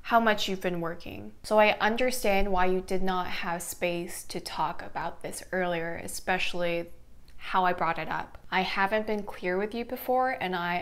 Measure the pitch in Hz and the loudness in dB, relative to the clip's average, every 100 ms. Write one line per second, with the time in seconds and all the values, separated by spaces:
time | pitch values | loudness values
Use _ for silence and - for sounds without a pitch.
0 | - 233 226 202 - 185 185 175 165 170 | 2 4 6 2 0 -2 -2 -2 -4 -6
1 | - - 208 - - 214 214 - 208 233 | -10 -10 -12 -12 2 6 6 6 2 2
2 | 254 247 208 196 202 185 185 185 185 185 | 0 0 2 4 4 4 4 4 2 2
3 | 185 185 180 202 196 170 - - 175 175 | 2 2 0 -4 -2 -4 -6 -2 -2 -2
4 | 175 - - 185 - - 156 175 - - | -4 -8 -8 -8 -6 -4 -2 -4 -6 -6
5 | 165 - - - - 185 180 170 165 170 | -6 -6 -10 -10 -4 -2 0 0 -2 -6
6 | - - - 185 - 175 175 170 170 - | -8 -6 -2 0 0 0 0 0 -4 -10
7 | - - - - - 190 185 180 165 165 | -16 -18 -16 -12 -2 2 4 2 0 -2
8 | 160 160 - - - 185 185 - 196 214 | -2 -4 -6 -12 -2 0 0 2 2 2
9 | 214 214 202 - 180 185 208 233 233 247 | 0 -2 -4 -6 -2 0 -2 -4 -6 -6
10 | - 254 254 262 185 185 175 175 | 0 2 2 0 -2 -2 -2 -2